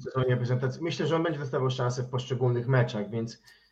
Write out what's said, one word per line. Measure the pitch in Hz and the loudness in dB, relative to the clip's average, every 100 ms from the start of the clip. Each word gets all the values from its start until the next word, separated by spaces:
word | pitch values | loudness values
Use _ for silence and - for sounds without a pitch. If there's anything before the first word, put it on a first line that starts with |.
sezonie | - 131 127 | -4 0 2
reprezentacji. | 123 120 127 - - | 2 2 0 0 -2
Myślę, | 165 147 147 | -4 -2 0
że | 165 | 2
on | |
będzie | 170 143 | 2 -2
dostawał | 131 143 131 | -2 0 0
szansę | 127 123 - | 0 0 -2
w | 123 | -4
poszczególnych | 127 - 120 123 120 120 | -4 -4 0 2 2 4
meczach, | 131 113 107 98 | 4 4 0 -4
więc | 113 117 - - - _ | -4 -6 -8 -20 -20 _